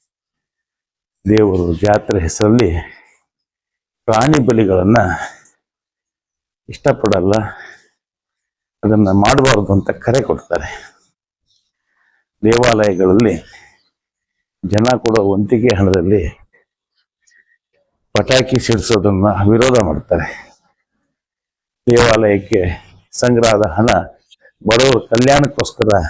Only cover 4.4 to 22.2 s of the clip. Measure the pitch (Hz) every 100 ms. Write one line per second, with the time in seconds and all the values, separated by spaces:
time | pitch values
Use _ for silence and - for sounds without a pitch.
4.4 | 107 113 101 92 92 117 92 82 - -
5.4 | _ _ _ _ _ _ _ _ _ _
6.4 | _ _ - - 147 123 107 98 92 110
7.4 | 104 - - - _ _ _ _ _ _
8.4 | _ _ _ _ 104 107 101 98 104 139
9.4 | 135 110 98 98 - - - 127 - -
10.4 | - 85 - - - _ _ _ _ _
11.4 | _ _ _ _ _ _ _ _ _ _
12.4 | 107 120 123 110 104 90 92 95 110 85
13.4 | - - - _ _ _ _ _ _ _
14.4 | _ _ 92 104 120 123 113 110 98 98
15.4 | 101 120 120 95 98 92 87 101 76 -
16.4 | _ _ _ _ _ _ _ _ _ _
17.4 | _ _ _ _ _ _ _ 107 104 131
18.4 | 123 127 - 113 - 110 104 95 104 95
19.4 | 98 113 127 123 92 73 - 85 78 -
20.4 | - _ _ _ _ _ _ _ _ _
21.4 | _ _ _ _ - 120 120 113